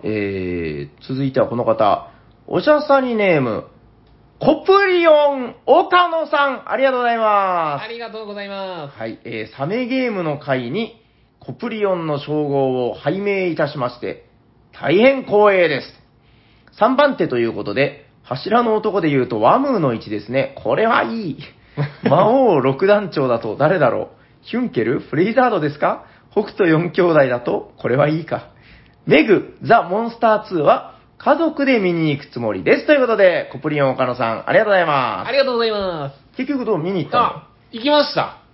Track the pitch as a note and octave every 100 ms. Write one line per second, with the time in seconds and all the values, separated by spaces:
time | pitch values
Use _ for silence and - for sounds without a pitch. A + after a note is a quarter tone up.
0 | - G#2+ G2+ G2 F#2 F2 E2 D2 C#2+ _
1 | - C3 C#3 C3 - A#2 A2+ A2 G#2+ F#2
2 | - - _ _ - E3+ F#3 D4+ - C#4
3 | C4 A#3 G3+ D#3+ B2 G#2 - _ _ _
4 | _ _ _ _ - D#4 - F#4+ G4+ F4+
5 | E4+ D4+ D4 C#4 B3 - - D4 F#4+ F4+
6 | F4 E4 D4+ D4+ C#4+ B3 - G#3+ C4+ B3+
7 | A#3+ A#3 A3 G#3 G3 F3+ D#3 C#3+ A3 A#3
8 | A#3 G#3+ G#3+ G3+ G3+ G3 F#3+ F3+ C#3+ -
9 | A2+ G#2 - A#2 G#2+ - C#3+ A3 B3 C4
10 | B3 G#3 E3 C#3+ C#3+ C3 A#2+ E3 A3+ -
11 | _ _ _ _ - A#2+ A#3 A3+ G3+ F#3
12 | D#3+ D3 C#3+ D3+ D3 C#3 C3+ B2+ A#2+ -
13 | C#3+ F#3 G3+ G3 F#3 D#3+ D3 D3 B2 -
14 | G2+ - _ _ _ _ _ - - E3+
15 | B3 C4+ A3+ G3+ G#3 F#3+ E3+ C3+ - -
16 | _ _ _ _ _ _ _ - A3 C4
17 | D4 - D#3+ B2 A#2 G2 G#2 G2+ C#3+ -
18 | - _ - C3 - A3+ A#3+ G#3+ G#3+ F#3+
19 | E3 C#3 B2 A2+ A#2 G#3+ C#4 A#3+ D3 A2+
20 | F#2+ G#2 - B2+ C3 - - C#3+ A3 B3
21 | A#3 A3+ G3 - - _ _ - C#3+ -
22 | - D3+ G#3 C4 B3+ D#3+ B2+ C3+ F#3+ G#3
23 | G3 - C3 A#2 A#2 G2+ D3 F#3 C3 G2+
24 | - - _ _ - A3+ B3 - A2 D3+
25 | - C#3 F#3+ A#3 B3+ G#3 D3+ D3 D#3 -
26 | - _ _ - G#3+ - F#3 D#3+ F3 E3
27 | F3 D#3 C3 B2 - G3+ - _ - B2+
28 | D3 D#3 D#3+ A2+ - _ - - - _
29 | - A#3 D4+ F3 - - B2+ A3+ E3+ F#3+
30 | A#3 A3+ A#3 G#3+ - F3+ D3 C4+ - -
31 | _ _ - D4 E4 D#4 C4+ B3 F#3 E3+
32 | D#3+ C#3+ - - A#2 F#2+ F#2 A#3 - D4
33 | B3 A3 F#3+ D#3+ A2+ C#3 D#3 D3 C3+ B2
34 | B2+ B2 A#2 A2+ - D#3+ G#3+ F#3+ E3+ C#3+
35 | A#2+ G2+ G#2 F#4 C#5 A#3+ A3+ G#3 G3 E3+
36 | C#3 - _ - C4 C#4 A3+ F#3+ D#3+ G3
37 | D3+ F#3 A3+ - - _ _ A#3 B3 D4
38 | C#4+ - G2+ - _